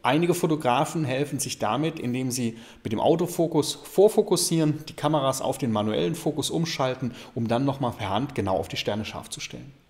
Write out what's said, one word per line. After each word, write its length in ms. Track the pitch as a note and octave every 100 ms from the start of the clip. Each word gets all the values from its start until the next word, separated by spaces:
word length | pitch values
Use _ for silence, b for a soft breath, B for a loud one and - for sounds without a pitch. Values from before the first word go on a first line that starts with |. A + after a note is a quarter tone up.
Einige 320 | A#2+ D3 F3
Fotografen 680 | F3 E3+ D#3 B2+ B2 D3+ E3+
helfen 340 | C#3 C3 C#3+ C3+
sich 220 | B2 -
damit, 400 | G#2+ A#2+ D#3+ D#3
indem 320 | B2 B2 C3
sie 260 | B2 A#2 A2+ B B
mit 100 | G#2+
dem 60 | A2
Autofokus 800 | B2 E3 E3+ - E3 D3+ C#3+ -
vorfokussieren, 1000 | - - G#3 - - F3 - E3 D3+ C#3+ -
die 60 |
Kameras 460 | - D3+ D#3 C3+ B2
auf 180 | - -
den 120 | B2
manuellen 460 | G#2+ G#2+ A2 F3 D#3+
Fokus 340 | D#3+ D3 C3
umschalten, 640 | D#3+ D#3+ - C3 B2+ B2 B B B2+
um 100 | A2+
dann 180 | A#2
nochmal 280 | C#3 C3 B2
per 180 | - G#2
Hand 240 | G2+ C#3
genau 220 | - G2 F#2+
auf 100 | G2+
die 100 | -
Sterne 280 | - G#2
scharf 260 | G#2+ - -
zu 80 | -
stellen. 340 | - A#2+ C3 -